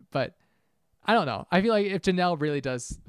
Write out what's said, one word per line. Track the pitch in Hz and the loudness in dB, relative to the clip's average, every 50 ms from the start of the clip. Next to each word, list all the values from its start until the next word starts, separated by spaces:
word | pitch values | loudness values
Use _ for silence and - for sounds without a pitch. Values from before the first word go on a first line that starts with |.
| - _ | -20 _
but | - 139 123 - - _ _ _ _ _ _ _ _ _ _ _ _ _ _ | -4 -4 -4 -4 -6 _ _ _ _ _ _ _ _ _ _ _ _ _ _
I | - 220 | 2 2
don't | 233 175 | 2 2
know. | 135 110 98 - - | 0 -4 -6 -4 0
I | - 180 | 0 2
feel | 196 233 226 | 2 4 2
like | 208 202 196 | 2 2 0
if | 196 185 - | -2 -2 0
Janelle | 196 185 180 180 180 175 147 | 0 2 2 2 0 0 0
really | 147 151 147 143 | -2 -2 -2 -2
does | 131 135 127 123 - - - - - | -2 -4 -4 -4 -6 -8 -12 -12 -14